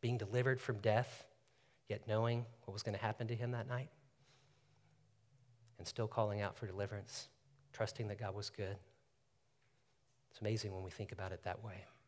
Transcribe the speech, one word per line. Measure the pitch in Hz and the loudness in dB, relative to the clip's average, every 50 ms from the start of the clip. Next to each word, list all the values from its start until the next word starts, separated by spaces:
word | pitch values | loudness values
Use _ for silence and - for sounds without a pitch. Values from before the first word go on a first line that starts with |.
being | - 117 123 120 | 4 4 2 2
delivered | 107 98 107 123 123 131 131 127 | 0 2 2 4 6 6 4 4
from | - - 120 104 | 2 0 -2 2
death, | 101 110 107 113 123 - - - - - - _ _ _ _ _ _ _ _ _ _ - | 4 6 6 6 6 4 -2 -14 -14 -18 -20 _ _ _ _ _ _ _ _ _ _ -4
yet | 104 104 - | -4 -4 0
knowing | - 107 110 113 117 117 117 120 113 - - - | 2 4 4 4 4 4 2 0 -4 -10 -14 -10
what | - 98 | -8 -8
was | 104 - | -4 -2
gonna | 117 101 98 | -2 -2 0
happen | - 110 107 - 120 113 | 0 0 0 0 -2 -2
to | 120 | -2
him | 107 120 120 | -2 0 -2
that | 123 117 113 123 | -2 -2 -2 -2
night, | 123 123 135 156 - - - - _ _ - - - - - _ - _ _ _ - _ _ _ - _ _ _ _ _ _ _ _ - - - - _ - - - - | -2 -4 -4 -6 -12 -20 -20 -20 _ _ -20 -20 -20 -20 -20 _ -20 _ _ _ -20 _ _ _ -20 _ _ _ _ _ _ _ _ -20 -20 -20 -20 _ -20 -20 -16 -10
and | - - | -10 -8
still | - - 117 110 | -2 0 0 2
calling | - - 110 104 101 104 | 4 4 4 4 4 2
out | 101 98 - | 2 0 0
for | - - | -2 -6
deliverance, | 101 92 98 101 98 107 101 98 - - - - - - _ _ - - - - - - | -6 -2 -2 -2 -2 -2 -6 -6 -6 -8 -10 -10 -10 -16 _ _ -20 -20 -20 -20 -20 -2
trusting | - 110 104 - - 117 107 | 0 0 0 0 -2 -2 -2
that | 104 101 | -2 -2
God | 113 98 98 | -4 -4 -4
was | 104 101 - | -4 -6 -8
good? | - - 104 95 101 98 - - - _ _ _ _ _ _ _ _ _ _ _ _ _ _ _ _ _ _ _ _ _ _ _ _ _ _ _ | -4 -4 -4 -4 -4 -6 -10 -20 -20 _ _ _ _ _ _ _ _ _ _ _ _ _ _ _ _ _ _ _ _ _ _ _ _ _ _ _
It's | - - | -14 -4
amazing | 110 107 110 110 - 104 95 | 0 0 0 2 0 -2 -4
when | 95 95 | -4 -6
we | 92 | -6
think | - - 107 98 | -6 -6 -6 -6
about | - 87 95 92 | -6 -6 -4 -4
it | 92 87 - | -4 -4 -4
that | 90 90 98 107 | -4 -4 -4 -6
way. | 110 95 95 92 - - - _ | -10 -10 -10 -14 -16 -20 -20 _